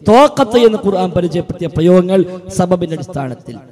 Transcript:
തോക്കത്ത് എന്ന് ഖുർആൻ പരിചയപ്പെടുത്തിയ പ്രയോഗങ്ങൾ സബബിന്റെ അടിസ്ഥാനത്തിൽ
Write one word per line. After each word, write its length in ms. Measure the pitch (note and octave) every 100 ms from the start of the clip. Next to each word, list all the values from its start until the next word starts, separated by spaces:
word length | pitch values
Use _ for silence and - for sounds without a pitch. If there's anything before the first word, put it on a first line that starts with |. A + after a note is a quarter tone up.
| D#3+
തോക്കത്ത് 500 | A#3 C#4+ D4 B3 B3 A#3
എന്ന് 120 | G#3+ G3
ഖുർആൻ 240 | F#3+ F#3 E3+
പരിചയപ്പെടുത്തിയ 520 | F3 E3+ E3+ F3+ E3+
പ്രയോഗങ്ങൾ 460 | E3 E3+ F#3 F3+ F#3+ F3+ F#3 F#3 F#3+
സബബിന്റെ 400 | F3+ F3 E3+ D#3+
അടിസ്ഥാനത്തിൽ 580 | D#3+ D#3 C3 A#2+ - A#2+ C3